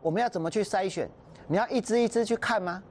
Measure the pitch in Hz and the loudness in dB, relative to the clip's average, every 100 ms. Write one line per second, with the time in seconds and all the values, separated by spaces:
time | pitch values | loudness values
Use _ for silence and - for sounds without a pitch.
0 | 165 175 240 180 165 214 196 196 190 170 | 0 0 0 0 -2 0 0 0 0 -2
1 | 110 - - - - 180 233 254 208 233 | -6 -8 -20 -16 -2 0 2 0 2 2
2 | 226 233 214 233 - 220 180 180 - | 2 2 0 0 0 0 -2 -6 -12